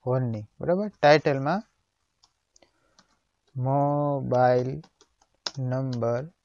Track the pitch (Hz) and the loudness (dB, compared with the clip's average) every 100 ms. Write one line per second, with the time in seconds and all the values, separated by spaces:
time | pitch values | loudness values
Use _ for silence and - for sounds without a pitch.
0 | 127 127 123 113 104 _ 147 180 208 - | -2 -2 -2 -6 -10 _ -4 -2 -2 2
1 | 147 151 151 139 135 185 - _ _ _ | 6 6 4 -2 -2 -4 -6 _ _ _
2 | _ _ _ _ _ _ _ _ _ _ | _ _ _ _ _ _ _ _ _ _
3 | _ _ _ _ _ 131 127 139 143 147 | _ _ _ _ _ -6 -2 0 0 0
4 | 143 139 127 123 127 123 127 143 - _ | 0 -2 0 2 4 4 0 -6 -14 _
5 | _ _ _ _ - - 127 127 135 123 | _ _ _ _ -12 -6 -4 -4 -4 -4
6 | 117 120 156 _ | -2 -4 -6 _